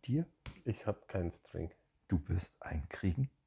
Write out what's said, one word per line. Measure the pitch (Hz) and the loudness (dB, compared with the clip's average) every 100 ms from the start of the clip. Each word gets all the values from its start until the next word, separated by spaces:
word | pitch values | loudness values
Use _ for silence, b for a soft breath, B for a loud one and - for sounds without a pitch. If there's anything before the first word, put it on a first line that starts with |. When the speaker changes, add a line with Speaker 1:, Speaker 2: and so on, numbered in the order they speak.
Speaker 1:
dir? | - 139 170 _ - - - | 0 0 0 _ -10 -4 -2
Speaker 2:
Ich | 104 - | 0 -2
hab | 101 - | -2 -2
keinen | 98 87 | 0 0
String. | - - 85 82 - _ _ - | -2 -8 -6 -6 -8 _ _ 2
Speaker 1:
Du | 87 - | 2 4
wirst | 90 - - | 0 0 -10
einen | - 80 - | -6 -4 -4
kriegen? | - 98 85 135 - | -2 0 2 -2 -4